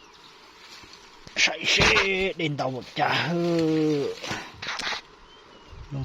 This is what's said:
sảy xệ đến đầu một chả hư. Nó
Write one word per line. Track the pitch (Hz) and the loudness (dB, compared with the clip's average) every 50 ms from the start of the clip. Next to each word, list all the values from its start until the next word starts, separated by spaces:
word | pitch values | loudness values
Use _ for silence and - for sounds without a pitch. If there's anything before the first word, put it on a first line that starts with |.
| - - - - - - - - - - - - - - - - - - - - - - - - - - - | -20 -20 -20 -20 -20 -20 -20 -20 -20 -20 -20 -20 -20 -20 -20 -20 -20 -20 -20 -20 -20 -20 -20 -20 -20 -10 -2
sảy | - - - - - - | 0 2 2 2 0 -2
xệ | - - - - - 220 208 196 196 190 185 190 190 170 | 0 2 4 6 6 6 4 4 4 2 2 0 0 -2
đến | - 170 151 147 | -2 -2 -2 -2
đầu | 131 143 131 | -2 -2 -4
một | 131 123 113 - - | -4 -6 -8 -8 -4
chả | - 143 139 - | 0 0 0 2
hư. | 123 120 143 170 170 170 170 170 165 165 156 160 156 156 151 151 143 139 104 - - - - - - - - - - - - - - - - - - - - - - - - - - - - - - - - - - - - | 0 0 0 0 0 2 2 2 2 4 4 4 4 4 4 2 2 0 -2 -4 -6 -8 -8 -8 -8 -10 -12 -16 -14 -10 -10 -8 -6 -6 -6 -6 -8 -8 -14 -20 -20 -20 -20 -20 -20 -20 -20 -20 -20 -20 -20 -18 -18 -14 -10
Nó | 139 139 131 | -10 -8 -8